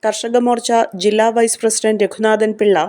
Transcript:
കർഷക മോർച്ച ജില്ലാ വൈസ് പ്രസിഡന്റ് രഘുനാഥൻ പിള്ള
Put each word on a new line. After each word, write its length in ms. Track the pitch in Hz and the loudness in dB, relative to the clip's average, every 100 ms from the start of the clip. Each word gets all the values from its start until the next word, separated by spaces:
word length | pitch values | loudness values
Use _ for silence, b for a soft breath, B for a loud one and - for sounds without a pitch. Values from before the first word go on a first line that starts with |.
കർഷക 340 | 220 214 233 240 | -4 -4 -2 0
മോർച്ച 340 | 240 240 - 233 226 190 | 0 -2 0 0 0 -2
ജില്ലാ 320 | 190 214 220 | -2 2 0
വൈസ് 320 | 226 226 - | 2 0 0
പ്രസിഡന്റ് 420 | 226 214 220 214 | -2 -2 -2 0
രഘുനാഥൻ 500 | 196 - 214 214 220 | -2 0 0 2 0
പിള്ള 240 | 214 214 180 | 0 2 2